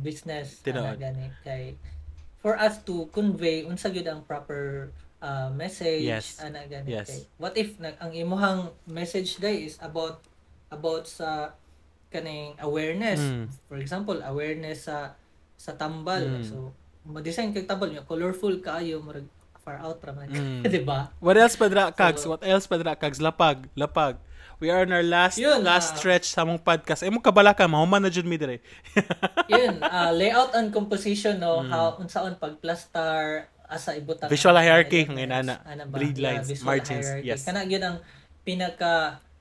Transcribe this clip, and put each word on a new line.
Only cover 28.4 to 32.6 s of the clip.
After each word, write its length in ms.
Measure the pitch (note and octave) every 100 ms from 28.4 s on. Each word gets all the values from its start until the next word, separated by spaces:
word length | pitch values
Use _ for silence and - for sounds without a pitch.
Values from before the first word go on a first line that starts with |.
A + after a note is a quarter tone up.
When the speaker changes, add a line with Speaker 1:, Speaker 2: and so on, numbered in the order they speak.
| C#3+ A#2+ - - - - -
Speaker 2:
<laughs> 420 | - F#3+ - E4+
Speaker 1:
Yun, 300 | - B3 F#3
ah, 320 | D4+ F3+ E3+
layout 400 | E3 G3 A#3 C4
and 160 | A3+ A3
composition, 640 | G#3+ G#3 G3 G#3 G3+ G#3+ G3+
no? 200 | E3+ E3
Speaker 2:
Mm. 100 | C3
Speaker 1:
How, 280 | E3 E3 E3
unsaon 380 | F3+ G3 F#3 F3+
pagplastar, 1080 | D3+ D3+